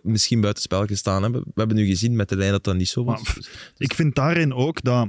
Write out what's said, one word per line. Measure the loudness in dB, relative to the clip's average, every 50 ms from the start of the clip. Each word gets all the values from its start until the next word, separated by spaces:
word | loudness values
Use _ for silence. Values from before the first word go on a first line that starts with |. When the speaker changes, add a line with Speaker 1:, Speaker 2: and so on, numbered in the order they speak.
| -2
Speaker 1:
misschien | -2 0 0 2 2 2 2
buitenspel | 2 2 0 -2 -4 -2 -2 -2 0
gestaan | -2 -4 -4 -2 0 0 0 0
hebben. | 0 -2 -4 -6
We | -6 -4
hebben | -2 0 2 2
nu | 2 4
gezien | 2 2 2 2 0 2
met | 0 0 0
de | 0
lijn | 0 2 2
dat | 0 0 0
dat | 0 0
niet | 0 0 0
zo | -2 -2 -2
was. | -2 -4
Speaker 2:
Maar, | -4 -4 -6 -6
pff, | -8 -10 -16 -18 -20 -20 -20 _
ik | _ -6 -4 0
vind | 0 0 0 2
daarin | 2 2 2 2 2 2 2 2
ook | 0 0 0 -2 -2 0
dat, | 2 2 2 2